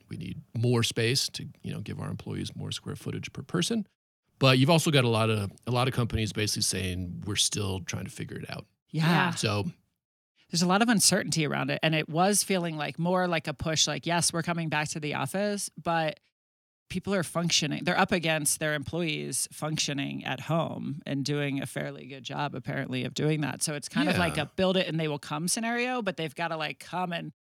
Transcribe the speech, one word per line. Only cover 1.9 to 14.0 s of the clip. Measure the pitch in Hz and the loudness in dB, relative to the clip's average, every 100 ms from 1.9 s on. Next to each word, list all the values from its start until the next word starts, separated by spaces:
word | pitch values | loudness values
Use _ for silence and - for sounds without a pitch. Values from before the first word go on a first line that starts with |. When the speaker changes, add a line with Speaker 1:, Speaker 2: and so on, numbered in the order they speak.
| 98 | -6
Speaker 1:
our | 101 | -6
employees | 107 110 98 98 | -6 -6 -6 -6
more | 110 104 | -8 -8
square | 107 - 98 | -8 -8 -8
footage | - - - | -6 -6 -8
per | - | -10
person." | - 180 170 233 196 _ _ _ _ - | -4 0 2 0 -4 _ _ _ _ 4
But | 131 131 | 6 8
you've | 135 | 8
also | 170 170 | 6 6
got | 147 | 4
a | 123 | 4
lot | 110 110 | 4 4
of, | 104 98 - - | 2 -2 -6 -2
a | |
lot | 123 127 | 0 2
of | |
companies | - 117 113 107 | 0 0 0 -2
basically | 110 107 - | -2 -2 0
saying, | - 92 92 90 90 - 98 | 0 0 -2 -2 -6 -6 -4
"We're | 98 | 0
still | - - 98 95 | 0 0 -2 -2
trying | 85 110 | -4 -8
to | - | -8
figure | - - - | -10 -10 -10
it | - | -10
out." | - - _ _ | -10 -12 _ _
Speaker 2:
Yeah. | 151 160 | 0 4
Speaker 3:
Yeah. | 175 180 | 4 2
Speaker 1:
So | - 110 104 101 - _ _ _ _ _ _ - | 2 0 0 -2 -6 _ _ _ _ _ _ -4
Speaker 2:
There's | 165 | 2
a | 175 | 4
lot | 196 | 6
of | 233 | 6
uncertainty | 214 - 190 170 156 147 | 6 6 4 0 0 0
around | 139 135 | 0 0
it. | 143 | 2
And | 160 | 2
it | 160 151 | 2 0
was | 156 190 202 | 4 4 4
feeling | - 190 170 156 | 2 0 0 -4
like | 147 - | -6 -2
more | 170 185 180 | 0 2 2
like | 165 156 | 0 -2
a | |
push, | 139 170 156 - | -4 -2 2 2
like, | 147 | 0